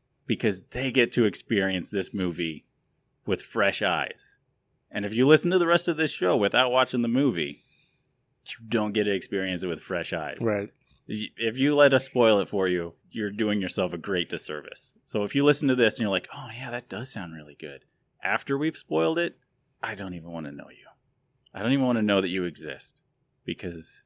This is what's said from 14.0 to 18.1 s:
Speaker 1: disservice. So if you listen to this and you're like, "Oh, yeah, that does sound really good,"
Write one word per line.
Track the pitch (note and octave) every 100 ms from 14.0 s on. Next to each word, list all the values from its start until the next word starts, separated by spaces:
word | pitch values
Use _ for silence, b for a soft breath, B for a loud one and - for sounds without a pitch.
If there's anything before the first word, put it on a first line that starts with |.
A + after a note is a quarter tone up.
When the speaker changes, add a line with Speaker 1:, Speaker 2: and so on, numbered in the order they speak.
| F2 F#2 F2
Speaker 1:
disservice. | E2 - D2+ D2 - - _
So | - G#2+
if | G#2
you | C#3
listen | C#3+ C#3+ C#3
to |
this | B2+ A2+ -
and |
you're | G#2+
like, | F#2 -
"Oh, | - B2 A2+
yeah, | C3
that | A#2+ -
does | G2 A2+
sound | G#2 F2
really | D#2+ D2 C#2+
good," | D2+ C#2 _ _ _